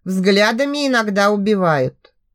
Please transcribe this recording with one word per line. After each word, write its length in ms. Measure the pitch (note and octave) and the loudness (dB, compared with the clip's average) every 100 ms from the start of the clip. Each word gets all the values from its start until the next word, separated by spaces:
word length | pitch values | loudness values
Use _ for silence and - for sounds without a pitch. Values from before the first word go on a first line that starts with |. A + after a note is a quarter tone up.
взглядами 840 | F3+ F#3+ F#3 G3 G#3 A#3 C#4+ D4 C#4 | -8 -2 2 2 2 0 -4 -2 -2
иногда 440 | A#3+ G#3+ G3 G3+ | 0 0 0 0
убивают. 800 | G#3 G3 G3+ F3 D3 B2+ - _ _ _ | 0 0 0 0 0 -2 -6 _ _ _